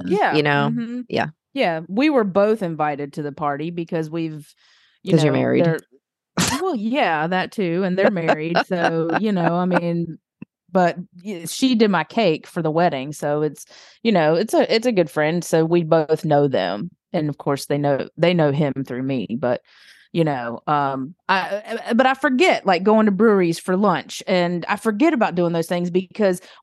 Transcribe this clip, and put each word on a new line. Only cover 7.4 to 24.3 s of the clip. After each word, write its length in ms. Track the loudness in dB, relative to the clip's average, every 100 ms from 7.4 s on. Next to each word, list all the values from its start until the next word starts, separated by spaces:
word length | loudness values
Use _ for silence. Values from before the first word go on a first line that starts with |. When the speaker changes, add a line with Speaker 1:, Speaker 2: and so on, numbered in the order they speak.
| -2
Speaker 2:
too. 320 | -2 -2 0
And 140 | 0 0
they're 140 | 0
married. 440 | 0 0 -2 -2 -2 -2
So, 420 | -2 -2 -2 -2
Speaker 3:
<laughs> 100 | -2
Speaker 2:
you 120 | 0
know, 240 | 0 0 0
I 100 | 0
mean, 540 | 0 0 -2 -4 -10 _ _ -20 _ _
but 240 | 2 2 0 -10 -16
y-, 220 | -12 -10 -10
she 260 | -2 2
did 160 | 4 4
my 140 | 2
cake 420 | -2 0 0 0 -4
for 160 | -6
the 80 | -2
wedding. 440 | 2 2 0 -6
So 280 | -6 -2 0
it's, 240 | -2 -4 -16 -20 -20 _
you 80 | 0
know, 240 | 2 4 2
it's 180 | 2
a, 180 | 0 2
it's 140 | 0 2
a 60 |
good 180 | 0 0
friend. 340 | 0 0 0
So 220 | 0 0 2
we 180 | 0
both 400 | 2 2 2 0
know 240 | 2 2 2
them. 440 | 2 0 -2 -6 -12 _
And 160 | -4 -4
of 100 | -4
course 260 | -4 -4 -2
they 140 | -2
know, 300 | 0 0 -4 0
they 200 | 2 2
know 160 | 2
him 220 | 2 -2 -2 -6
through 160 | -6
me, 240 | -4 -4 -6 -4
but, 220 | -2 -4 -6 _ -20 -20 _
you 120 | -2
know, 380 | -2 -2 -6 -8 -2
um, 480 | -2 0 -4 -8 -10 -2
I, 520 | -2 -2 -6 -8 -10 -2
I, 60 |
but 120 | 2 2
I 80 |
forget, 520 | 2 0 2 4 2 2
like, 180 | 2
going 220 | 4 4 4
to 60 |
breweries 480 | 4 4 4 2 0
for 160 | -2 2
lunch, 480 | 2 0 -4 -10
and 380 | -2